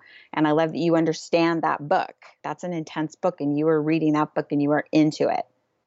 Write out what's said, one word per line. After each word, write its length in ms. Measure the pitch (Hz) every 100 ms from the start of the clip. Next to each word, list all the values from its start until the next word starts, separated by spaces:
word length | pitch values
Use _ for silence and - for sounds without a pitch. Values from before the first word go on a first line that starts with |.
| - - -
And 140 | - 151
I 40 |
love 200 | 151 160
that 60 | 151
you 180 | 165 165
understand 640 | 160 160 - 170 165 165
that 220 | 156 - 147
book. 280 | 185 - - - _
That's 200 | 147 151
an 100 | 180
intense 420 | 170 156 156 156 -
book, 260 | 180 -
and 160 | 147 147
you 100 | 156
are 140 | 156
reading 320 | 151 160 156
that 200 | 151 156
book 180 | - 151
and 100 | 147
you 100 | 143
are 140 | 147 -
into 360 | 156 156 - 139
it." 160 | - - _ _ _